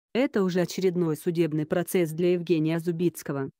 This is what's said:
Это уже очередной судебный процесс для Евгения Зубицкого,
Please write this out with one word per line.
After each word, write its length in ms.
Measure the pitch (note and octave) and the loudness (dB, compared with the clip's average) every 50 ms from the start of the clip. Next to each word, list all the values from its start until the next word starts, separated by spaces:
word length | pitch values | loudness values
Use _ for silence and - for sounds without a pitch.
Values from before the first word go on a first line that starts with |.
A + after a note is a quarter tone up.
| _ _ _ | _ _ _
Это 300 | A3 C4+ C#4 - G#3+ F#3+ | -2 -2 0 0 0 0
уже 180 | F#3 E3+ F#3 | 2 2 0
очередной 560 | E3+ E3+ - - F#3 F#3+ E3+ F3+ F3 D#3+ D3+ | 0 0 -2 0 0 0 2 2 0 0 0
судебный 480 | D3+ - F3+ E3 E3+ E3+ D#3 D3+ D#3 D3+ | -2 -2 -2 0 0 0 0 0 -2 -2
процесс 460 | - F#3+ F3+ E3+ - - F#3 F3 D#3 | 0 -2 -2 -2 0 0 0 0 0
для 220 | D#3 D#3+ F3+ F3 F3+ | 0 0 2 2 2
Евгения 460 | F3 E3+ E3+ F3+ D#3 D#3 D#3 E3 E3 | 0 2 0 2 2 2 0 0 0
Зубицкого, 720 | D#3+ F3 E3+ E3 F3+ E3+ - - - - D3 C#3 C3+ C#3 - | -2 -2 -2 0 0 0 0 -2 -8 -6 -4 -4 -6 -6 -10